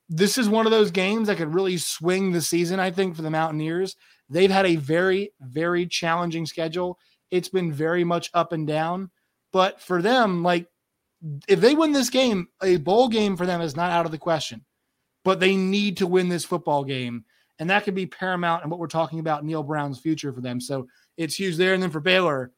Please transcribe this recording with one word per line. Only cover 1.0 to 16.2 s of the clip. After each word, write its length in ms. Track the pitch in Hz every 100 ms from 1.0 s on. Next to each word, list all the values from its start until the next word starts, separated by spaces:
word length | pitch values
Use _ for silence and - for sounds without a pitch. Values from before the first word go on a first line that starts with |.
| 185 226 208
that 120 | 170
could 160 | 156
really 240 | 175 196 175
swing 520 | - - 165 190 190
the 120 | 170
season, 360 | 143 170 170 190
I 140 | 185
think, 240 | 180 190 160
for 60 |
the 80 | 156
Mountaineers. 640 | 156 160 156 156 170 190 - _ _ _
They've 220 | 156 190
had 160 | 190 185
a 100 | 165
very, 560 | 135 165 190 190 202 -
very 460 | 127 143 170 175 180
challenging 600 | - 170 170 175 165 156
schedule. 520 | - 165 175 180 175 _ _ _
It's 180 | 180 175
been 240 | 185 170
very 320 | 143 160 175
much 260 | 170 170 -
up 180 | 175 165
and 140 | 160 151
down. 440 | 151 160 185 190 _ _ _ _
But 280 | 185 190 -
for 200 | - 180
them, 420 | 196 254 214 175
like, 260 | 180 175 175 _ _ _ _ _ 160 143 -
if 120 | 180
they 140 | 226
win 180 | 302 311
this 180 | 285 247
game, 380 | 254 254 196 175 _
a 140 | 190 180
bowl 320 | 143 214 254
game 280 | 220 208 175
for 100 | 180
them 140 | 170
is 120 | 165
not 160 | 139 175
out 160 | 170 165
of 60 |
the 60 | 156
question. 460 | 175 156 - 113 - _ _ _ _ _
But 160 | 190 190
they 160 | 190 190
need 400 | 185 202 208 175
to 100 | 180
win 220 | 185